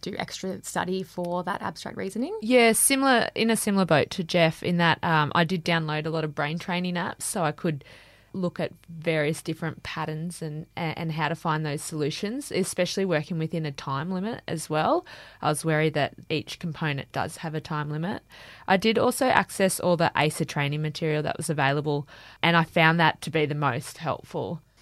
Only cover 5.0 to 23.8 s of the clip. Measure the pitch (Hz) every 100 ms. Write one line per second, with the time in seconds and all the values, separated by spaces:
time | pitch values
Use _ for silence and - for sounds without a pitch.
5 | 175 156 147 - 165 185 160 170 156 151
6 | 156 160 156 147 147 165 - 175 180 175
7 | 196 - - 214 160 151 175 147 - -
8 | - - _ 190 175 - 165 - - 165
9 | 160 160 147 160 - 156 165 - - -
10 | 160 156 170 170 160 151 160 - 165 -
11 | 165 156 147 165 175 156 156 147 - 156
12 | 147 - 202 262 - - 190 - 180 -
13 | 190 156 151 165 160 170 156 143 - 135
14 | 165 185 202 - - 165 - 156 185 330
15 | - - - - - 151 160 151 156 147
16 | 135 - - 156 - - 170 147 156 139
17 | - 143 113 - 165 156 - 151 151 151
18 | 175 - - - - - - 190 220 214
19 | 240 - 254 - 196 - 190 - - 170
20 | 165 - 151 - 156 147 143 147 156 151
21 | 160 151 151 - 156 151 135 143 151 147
22 | 139 - - - 165 170 160 175 160 165
23 | 156 - - 156 151 147 147 120